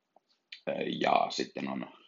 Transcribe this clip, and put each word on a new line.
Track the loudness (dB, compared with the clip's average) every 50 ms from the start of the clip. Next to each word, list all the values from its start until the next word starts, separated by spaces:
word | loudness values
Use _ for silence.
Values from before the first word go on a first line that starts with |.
| _ _ _ _ _ _ _ _ _ _ -20 -10 -6 -4
ö, | -2 -2 -2 -2 -2 0
ja | 2 4 4 4 4 2
sitten | 0 -2 -4 -4 -4 -6 -6 -4
on | -4 -6 -6 -8 -12 -18 -20